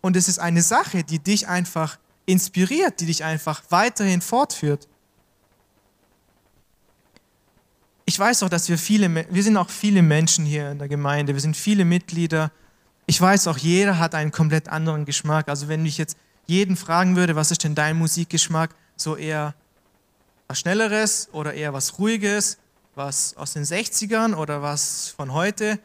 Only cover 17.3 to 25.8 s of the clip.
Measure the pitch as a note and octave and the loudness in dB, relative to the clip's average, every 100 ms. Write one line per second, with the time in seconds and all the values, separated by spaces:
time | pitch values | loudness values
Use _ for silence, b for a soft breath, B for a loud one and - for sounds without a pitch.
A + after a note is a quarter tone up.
17.3 | D#3 D#3 E3+ D#3+ D3+ D3+ E3 E3 E3+ E3 | 2 0 0 -2 0 0 0 0 -2 -2
18.3 | D#3+ - D#3+ E3 _ b b D#3 D3 D#3 | -2 -2 0 -2 _ b b -8 -6 -6
19.3 | D#3 D3 D3 _ _ _ _ _ _ _ | -4 -6 -10 _ _ _ _ _ _ _
20.3 | _ _ C3 E3+ G3+ A3 G#3+ G#3+ - - | _ _ -6 -2 0 2 2 0 -2 -6
21.3 | D#3+ D3+ C#3+ D3+ C3+ - - G#3 A3+ G3+ | -8 -8 -6 -6 -4 -6 -2 -2 0 0
22.3 | G#3 G3+ - _ _ _ - C#3 C#3 - | 0 -2 -6 _ _ _ -10 -6 -4 -6
23.3 | - D3 D#3 D3 F3 A3+ - G#3 A3 A3+ | -6 -10 -6 -4 -4 -4 -4 -2 0 0
24.3 | F3 D3+ D3 C#3+ D3 - - - - C#3 | -2 -4 -4 -4 -4 -4 -6 -10 -10 -6
25.3 | C#3 F#3+ G#3 G#3+ G#3 | -2 -2 -2 -4 -4